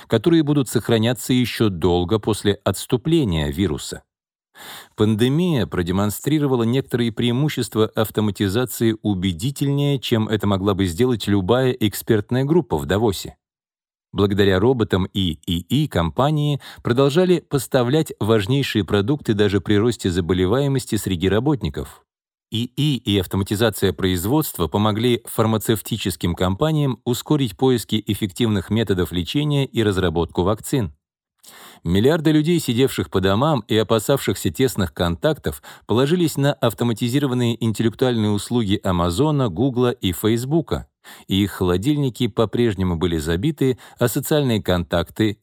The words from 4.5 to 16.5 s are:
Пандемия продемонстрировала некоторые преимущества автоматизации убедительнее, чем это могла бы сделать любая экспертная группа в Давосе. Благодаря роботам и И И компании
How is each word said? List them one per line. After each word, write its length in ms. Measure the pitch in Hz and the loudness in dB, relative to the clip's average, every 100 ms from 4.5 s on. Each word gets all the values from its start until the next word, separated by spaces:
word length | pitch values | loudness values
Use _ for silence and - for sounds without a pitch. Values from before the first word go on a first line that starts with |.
| - - - - - | -20 -20 -20 -10 0
Пандемия 720 | 110 107 123 143 180 147 95 | 0 2 2 2 2 0 0
продемонстрировала 960 | 87 87 92 104 - - 156 143 127 | -2 -2 0 -2 -2 -2 0 2 2
некоторые 480 | 113 131 131 123 120 | 2 0 0 -2 -2
преимущества 760 | 110 120 120 151 - 120 110 110 | 0 0 0 -2 -2 -2 0 0
автоматизации 1080 | - 110 - 107 98 101 104 123 - 113 107 | 0 -2 0 -2 0 0 0 -2 0 0 0
убедительнее, 960 | 107 95 92 82 120 143 139 143 143 143 | -2 0 -2 -2 -4 -2 -2 0 0 -2
чем 280 | - 113 107 | 0 0 0
это 200 | 107 101 | 0 0
могла 260 | 95 98 | 0 0
бы 120 | 92 95 | 0 0
сделать 420 | 82 127 120 - | 2 0 0 0
любая 420 | 101 90 120 127 | 0 2 2 2
экспертная 720 | 123 107 - - 113 104 123 139 | 0 -2 -2 0 0 0 -2 2
группа 340 | 170 - 80 | 0 0 -2
в 80 | 71 | -2
Давосе. 480 | 95 113 92 - - _ _ _ _ _ _ _ | 0 0 -2 -8 -16 _ _ _ _ _ _ _
Благодаря 480 | - 101 98 98 92 | -2 0 4 4 4
роботам 460 | 113 131 104 95 92 | 4 2 0 0 -2
и 280 | 101 90 80 - | -2 -2 -4 -4
И 140 | 87 | -4
И 280 | - 123 156 | -2 -2 0
компании 720 | 92 85 - 135 156 147 | -2 -2 0 0 0 -2